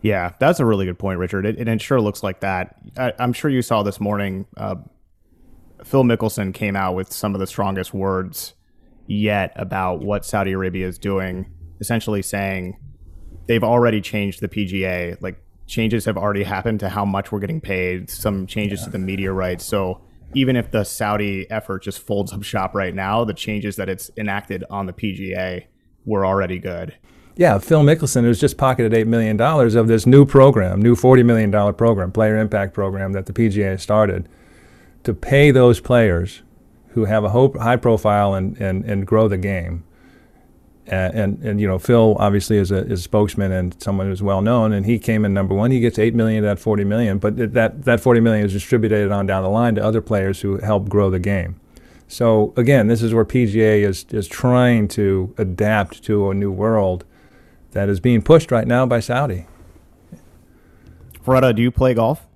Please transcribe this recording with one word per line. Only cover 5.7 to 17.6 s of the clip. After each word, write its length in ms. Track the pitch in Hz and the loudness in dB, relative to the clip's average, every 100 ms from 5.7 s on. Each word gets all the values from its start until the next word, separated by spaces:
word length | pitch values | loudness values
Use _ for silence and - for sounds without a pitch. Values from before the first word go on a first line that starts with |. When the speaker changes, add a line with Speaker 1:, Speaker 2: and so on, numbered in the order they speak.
| _ - | _ -2
Speaker 1:
Phil 180 | 135 | 2
Mickelson 500 | 123 117 110 - 98 | 2 2 -2 -4 -8
came 220 | 92 104 98 | -4 -4 -2
out 200 | 95 92 | -4 -4
with 180 | 92 | -8
some 200 | - 104 | -6 -6
of 60 | 98 | -4
the 80 | 95 | -6
strongest 460 | - 98 95 90 | -4 -4 -4 -8
words 600 | 98 98 92 92 - - _ _ _ _ _ - | -6 -4 -4 -6 -12 -16 _ _ _ _ _ -8
yet 460 | 104 107 104 90 - | -2 0 0 -2 -6
about 460 | 92 98 92 87 | -8 -4 -4 -4
what 240 | 101 101 - | -4 -6 -4
Saudi 260 | 107 95 | -4 -2
Arabia 340 | 95 92 92 92 | -4 -4 -4 -8
is 140 | 90 | -6
doing, 500 | 101 98 95 90 95 - - - | -4 -4 -4 -8 -12 -16 -20 -14
essentially 420 | - 117 - 104 | -4 -4 -2 -4
saying 560 | 95 101 98 95 90 - - - - - - - - | -4 -6 -6 -6 -8 -14 -20 -20 -20 -20 -20 -18 -2
they've 160 | 117 | 0
already 380 | 110 120 120 110 | 2 4 4 0
changed 400 | 95 107 101 90 | -4 -4 -4 -6
the 80 | 101 | -8
P 160 | - 98 | -6 -4
G 200 | 95 92 | -4 -4
A. 300 | 90 87 87 | -4 -6 -8
Like, 200 | 95 - - _ - | -12 -12 -20 _ -10
changes 380 | - 113 113 104 | -4 -2 -2 -2
have 120 | 95 | -4
already 240 | 101 101 | -2 -2
happened 380 | 95 98 - 107 | -4 -4 -4 -4
to 100 | 95 | -4
how 160 | 95 101 | -4 -2
much 260 | 98 98 | -4 -4
we're 80 | 107 | -8
getting 220 | 98 160 | -6 -8